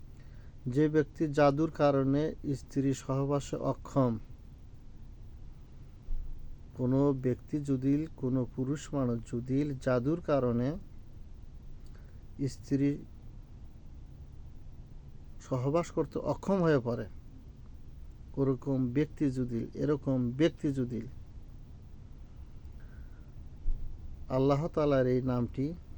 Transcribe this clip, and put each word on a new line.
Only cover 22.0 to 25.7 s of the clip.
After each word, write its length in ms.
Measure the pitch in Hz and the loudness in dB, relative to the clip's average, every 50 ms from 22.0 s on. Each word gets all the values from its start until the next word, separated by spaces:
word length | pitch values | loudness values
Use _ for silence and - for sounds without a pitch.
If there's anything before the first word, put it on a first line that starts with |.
| - - - - - - - - - - - - - - - - - - - - - - - - - - - - - - - - - - - - - - - - - - - - - - | -14 -14 -14 -14 -14 -14 -14 -14 -14 -14 -14 -12 -12 -12 -12 -12 -12 -14 -12 -12 -14 -14 -14 -14 -14 -14 -14 -14 -12 -12 -8 2 4 4 4 4 4 -2 -4 -6 -8 -8 -10 -8 -4 2
আল্লাহ 400 | 131 131 135 139 143 139 156 175 | 4 6 8 8 6 6 4 2
তাআলার 380 | - 165 151 147 143 135 127 | 2 4 6 6 8 8 8
এই 160 | 127 127 127 127 | 6 6 4 4
নামটি 520 | 131 123 123 120 113 - - 135 151 | 4 2 2 2 2 0 0 -2 -2